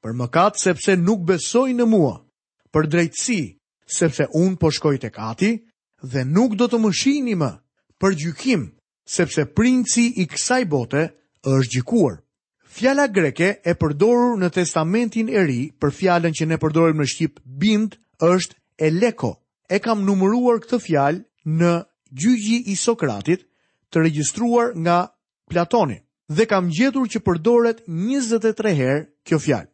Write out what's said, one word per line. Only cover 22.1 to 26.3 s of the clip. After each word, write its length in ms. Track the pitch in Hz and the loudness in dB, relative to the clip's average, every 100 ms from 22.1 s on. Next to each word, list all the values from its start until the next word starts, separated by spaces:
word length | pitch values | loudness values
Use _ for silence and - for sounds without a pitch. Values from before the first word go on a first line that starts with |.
Gjyqi 600 | 131 190 247 208 233 240 | -4 0 0 0 -2 -2
i 40 | 190 | -4
Sokratit, 680 | - 226 - 104 101 185 _ _ _ _ _ | -2 0 -2 -4 -2 -2 _ _ _ _ _
të 140 | 165 160 | 0 0
regjistruar 680 | 151 143 - 233 240 240 220 | 0 -4 -4 0 0 0 -2
nga 360 | 165 175 180 _ _ _ _ | 0 0 0 _ _ _ _
Platoni, 520 | 170 170 240 165 104 _ _ | -4 0 2 0 -2 _ _
dhe 180 | _ | _